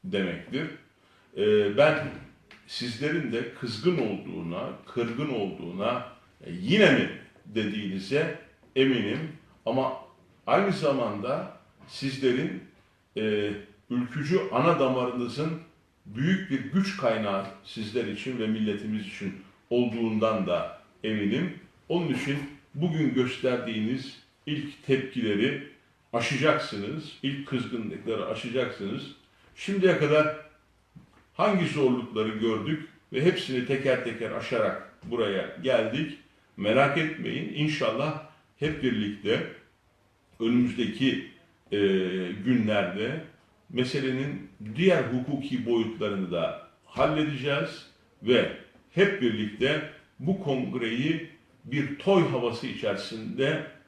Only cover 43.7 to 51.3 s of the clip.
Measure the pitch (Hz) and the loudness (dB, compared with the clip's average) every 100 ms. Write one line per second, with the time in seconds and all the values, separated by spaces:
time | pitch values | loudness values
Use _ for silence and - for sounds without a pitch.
43.7 | 120 127 139 131 127 143 139 - - 107 | -2 0 0 -2 -2 -4 -6 -12 -14 -10
44.7 | 110 185 170 123 123 127 139 - 123 110 | 2 4 6 2 -2 -2 -4 -2 -4 2
45.7 | 117 110 - 104 98 90 85 80 - - | 2 2 0 -2 -2 -2 0 -2 -4 -14
46.7 | _ _ - 151 151 151 131 139 143 - | _ _ 0 2 2 0 -2 -2 -2 -2
47.7 | - - _ _ _ 104 120 - - - | -8 -18 _ _ _ 4 4 4 -4 -16
48.7 | - _ - 196 - 123 104 107 - 131 | -20 _ 4 4 4 0 2 -4 0 0
49.7 | 156 - - _ _ 135 190 147 131 98 | 0 -4 -14 _ _ -2 -2 0 -2 -2
50.7 | 120 117 117 147 160 - | -2 -2 0 0 0 -4